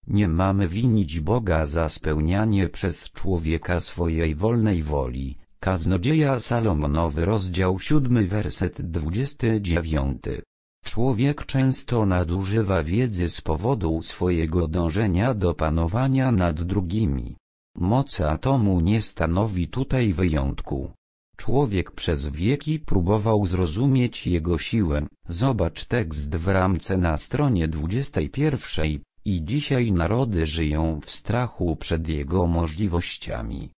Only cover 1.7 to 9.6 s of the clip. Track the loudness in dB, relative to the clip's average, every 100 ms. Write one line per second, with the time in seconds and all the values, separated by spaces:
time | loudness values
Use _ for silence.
1.7 | 0 -2 -2 -2 0 2 2 2 2 0
2.7 | -2 -4 -4 -8 -4 -2 0 0 -4 -2
3.7 | -2 -2 -2 -2 0 0 0 0 2 2
4.7 | 2 0 -2 -2 -4 -8 -10 -18 -6 -2
5.7 | 0 0 0 2 2 2 2 0 0 2
6.7 | 0 0 0 0 0 0 0 0 0 0
7.7 | 0 2 4 4 2 2 0 -2 -2 -4
8.7 | -4 -6 -4 -2 -2 -4 -2 0 0